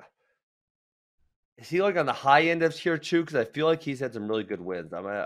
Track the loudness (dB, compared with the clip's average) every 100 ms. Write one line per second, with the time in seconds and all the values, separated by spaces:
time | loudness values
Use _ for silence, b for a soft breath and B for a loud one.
0 | -14 _ _ _ _ _ _ _ _ _
1 | _ _ _ _ _ _ -4 0 2 2
2 | 0 0 4 6 6 2 0 0 -2 -2
3 | 0 0 2 0 -2 0 2 2 -2 -6
4 | -6 -6 -4 -4 -4 -6 -6 -8 -8 -10
5 | -8 -6